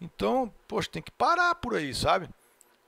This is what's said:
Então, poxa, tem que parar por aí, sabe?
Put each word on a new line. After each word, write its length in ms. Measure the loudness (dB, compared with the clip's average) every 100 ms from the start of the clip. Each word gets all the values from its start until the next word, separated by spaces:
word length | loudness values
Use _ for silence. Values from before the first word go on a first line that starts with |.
Então, 480 | -14 -2 0 0 -2 -8 -6
poxa, 220 | -4 -4
tem 120 | -8
que 80 | -10
parar 440 | 0 2 4 2 0
por 180 | -2
aí, 200 | -2 -2
sabe? 320 | -2 2 2 0 -16 _ _ _ _